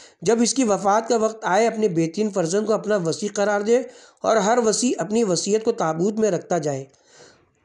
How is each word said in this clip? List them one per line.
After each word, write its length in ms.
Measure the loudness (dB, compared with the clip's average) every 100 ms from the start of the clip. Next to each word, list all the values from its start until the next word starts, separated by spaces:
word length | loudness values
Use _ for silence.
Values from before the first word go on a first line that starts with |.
| -20 -8
जब 180 | 0 2
इसकी 220 | 2 2 0
वफ़ात 420 | 2 2 0 2
का 80 | 0
वक्त 280 | 0 -2 0
आए 200 | 2 2
अपने 200 | 2 -2
बेहतरीन 400 | 0 -2 -2 -2
फर्जंद 360 | -2 -2 0 0
को 60 |
अपना 240 | -2 0 -2
वसी 280 | -2 -4 -4
करार 340 | -2 -2 0
दे, 220 | 2 0 0 -14 -20 _
और 140 | 0 2
हर 200 | 4 2
वसी 300 | 2 2 0 -2
अपनी 280 | -2 0 0
वसीयत 380 | 0 0 -2 0
को 60 |
ताबूत 440 | -2 -2 0 -2 0
में 120 | 0
रखता 280 | 0 -2 -2
जाए, 280 | -2 -6 -8 _ _ -20 -20 _ _ _